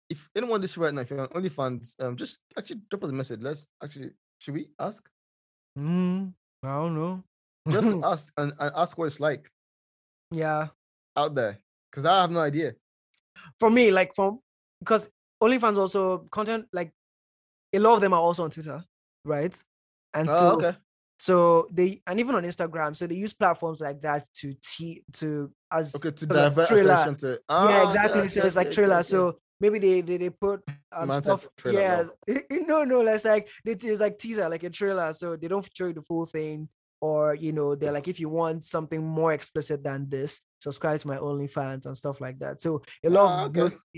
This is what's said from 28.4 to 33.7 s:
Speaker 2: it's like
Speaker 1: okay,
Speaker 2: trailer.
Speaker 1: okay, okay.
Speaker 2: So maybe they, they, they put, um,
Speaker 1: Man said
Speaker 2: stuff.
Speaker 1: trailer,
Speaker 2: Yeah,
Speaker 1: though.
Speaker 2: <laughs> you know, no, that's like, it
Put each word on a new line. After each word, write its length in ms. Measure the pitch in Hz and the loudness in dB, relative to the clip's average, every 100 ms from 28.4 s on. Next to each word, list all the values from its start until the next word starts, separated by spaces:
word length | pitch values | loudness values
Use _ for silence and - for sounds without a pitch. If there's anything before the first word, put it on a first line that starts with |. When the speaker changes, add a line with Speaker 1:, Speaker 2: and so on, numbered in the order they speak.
| 190 | 2
Speaker 2:
it's 100 | 175 | 2
like 120 | 180 | 2
Speaker 1:
okay, 40 | |
Speaker 2:
trailer. 240 | 214 202 175 | 4 4 4
Speaker 1:
okay, 0 | |
okay. 60 | |
Speaker 2:
So 360 | 175 190 180 160 _ - | 4 2 2 -2 _ 0
maybe 200 | 208 214 | 0 4
they, 220 | 190 185 | 2 2
they, 160 | 170 180 | 0 -4
they 120 | 180 | -4
put, 320 | - 196 196 - 143 _ | -4 -4 -4 -10 -16 _
um, 160 | 175 139 | -8 -4
Speaker 1:
Man 140 | 143 | -2
said 160 | 143 190 | 0 0
Speaker 2:
stuff. 80 | - _ | -2 _
Speaker 1:
trailer, 240 | - 196 | -2 2
Speaker 2:
Yeah, 220 | 190 175 170 - - | 2 0 -2 -6 -6
Speaker 1:
though. 60 | 262 - | -6 -4
Speaker 2:
<laughs> 40 | |
you 160 | 311 320 | -4 0
know, 180 | 311 269 | 0 2
no, 180 | 254 | 2
that's 220 | 226 214 220 | 2 2 2
like, 240 | 214 208 - | 0 0 -12
it 180 | 220 | -8